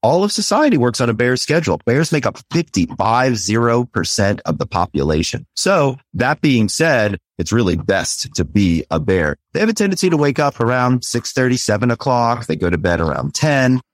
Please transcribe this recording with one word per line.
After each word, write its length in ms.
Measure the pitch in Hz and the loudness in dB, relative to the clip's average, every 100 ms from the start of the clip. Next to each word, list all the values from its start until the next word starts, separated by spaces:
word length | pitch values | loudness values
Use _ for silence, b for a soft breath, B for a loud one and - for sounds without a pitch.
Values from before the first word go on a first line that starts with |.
All 200 | 113 165 | 2 2
of 80 | 208 | 0
society 460 | - 202 214 302 175 | -2 -2 2 2 2
works 220 | 123 117 | 0 0
on 120 | 120 | -2
a 20 | |
bear 240 | 107 123 127 | 0 0 0
schedule. 420 | - 156 160 80 - | 0 -2 0 -2 0
Bears 260 | 127 160 | 0 0
make 140 | 151 110 | 0 -2
up 140 | - - | -6 -6
fifty, 360 | - 165 - 85 - | -4 -2 -2 -2 -2
five 400 | 98 120 131 117 | 0 2 2 0
zero 480 | 92 110 120 117 123 | -2 0 2 0 0
percent 560 | - - - 101 104 - | -4 -4 0 0 0 -4
of 120 | 78 | -4
the 80 | - | -4
population. 800 | 87 87 71 71 78 82 - - - | -2 -2 -2 0 0 -2 -6 -12 -6
So 420 | 185 190 139 131 _ - | 0 2 2 -2 _ -2
that 260 | 123 151 | -2 0
being 280 | 151 123 104 | 2 2 2
said, 500 | - 160 131 104 98 _ - | 0 2 2 0 -2 _ -8
it's 140 | 82 | -2
really 240 | 113 98 80 | 2 2 0
best 580 | - 95 82 - - | 0 0 0 -6 -8
to 100 | - | -6
be 400 | 76 104 95 82 - | -2 2 2 0 -2
a 100 | 80 | -4
bear. 380 | 78 92 78 71 _ | 0 0 0 -4 _
They 60 | - | -2
have 100 | 220 | -2
a 40 | |
tendency 360 | 220 202 185 185 | 0 -2 0 0
to 80 | 165 | 2
wake 220 | 147 135 | 0 0
up 200 | 143 - | -2 0
around 460 | 117 127 123 127 - | 0 2 2 0 -2
six 280 | 120 - | -6 -4
thirty, 220 | - 127 123 | 0 0 0
seven 360 | - 104 123 | 0 0 0
o'clock. 560 | 117 - 123 117 120 113 | -2 0 0 0 -2 -4
They 80 | - | -2
go 160 | 90 | -2
to 80 | 85 | 0
bed 200 | 87 85 | 0 0
around 360 | 80 67 67 - | 0 -2 -4 -2
ten. 440 | 156 139 127 127 - | 0 2 2 0 -2